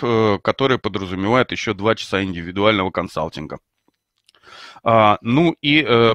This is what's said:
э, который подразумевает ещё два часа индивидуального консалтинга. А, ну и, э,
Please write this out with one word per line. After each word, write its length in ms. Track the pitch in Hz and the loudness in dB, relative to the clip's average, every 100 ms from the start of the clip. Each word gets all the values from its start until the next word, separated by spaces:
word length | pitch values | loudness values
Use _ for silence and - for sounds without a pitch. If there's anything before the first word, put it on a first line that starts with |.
э, 360 | 123 113 110 98 | -2 2 2 0
который 360 | - - 135 123 | -2 0 0 0
подразумевает 760 | 104 98 92 95 98 127 - | -4 -6 -6 -4 0 0 0
ещё 220 | 92 - | -4 -6
два 220 | 98 107 110 | -2 -2 -2
часа 260 | - 98 | -2 -4
индивидуального 680 | 98 87 85 92 107 104 92 | -2 -6 -8 0 2 2 -2
консалтинга. 680 | 92 87 78 82 - 76 - _ _ _ _ _ _ _ _ - - - - | -4 -6 -6 -6 -8 -12 -14 _ _ _ _ _ _ _ _ -20 -20 -20 -6
А, 340 | - 113 107 101 | 2 4 4 2
ну 340 | 113 131 170 - | 0 2 2 0
и, 200 | 147 151 | 0 0
э, 320 | 117 117 113 | 2 2 2